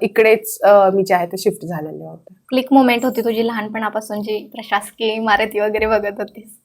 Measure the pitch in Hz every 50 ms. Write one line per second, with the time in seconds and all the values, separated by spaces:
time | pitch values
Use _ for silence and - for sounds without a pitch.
0 | - 196 - 226 220 220 226 220 220 - - - - 196 202 202 196 190 190 196
1 | 190 196 185 180 175 175 190 185 - 208 - - 160 165 170 156 151 156 151 151
2 | 160 160 165 - _ - _ _ _ - 254 262 254 - 269 269 262 247 240 233
3 | 262 254 - 233 226 233 220 226 226 233 233 214 208 214 226 220 220 208 208 220
4 | 214 - 208 208 208 214 214 208 - - - 226 214 - 202 202 208 - - -
5 | 226 220 220 220 226 220 208 202 220 214 214 208 208 214 214 214 214 220 220 208
6 | 208 208 202 214 208 214 - 214 208 - - -